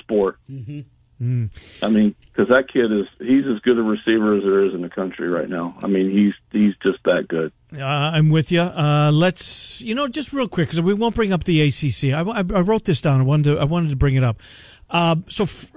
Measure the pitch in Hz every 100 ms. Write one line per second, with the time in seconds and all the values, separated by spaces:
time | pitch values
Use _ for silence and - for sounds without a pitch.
0 | - 110 95 - - 135 107 147 127 _
1 | _ - 123 123 110 - - - 220 214
2 | 214 - _ - 113 127 131 135 117 104
3 | 95 - 120 135 139 107 127 117 110 107
4 | - 113 107 104 98 98 98 90 87 -
5 | 95 85 85 87 - 90 85 - 98 95
6 | 95 98 101 - _ 107 104 - 95 90
7 | - 87 - 80 78 - _ 151 135 143
8 | 151 160 156 156 147 170 175 - 147 147
9 | 147 151 180 180 - - - - 233 233
10 | 285 302 262 277 240 - 156 160 170 202
11 | 233 220 214 180 165 156 151 - 147 107
12 | 139 143 180 226 180 208 175 220 - 156
13 | 160 135 131 151 147 147 143 170 160 135
14 | 143 131 123 113 - - - - - 170
15 | 170 165 - - 202 - -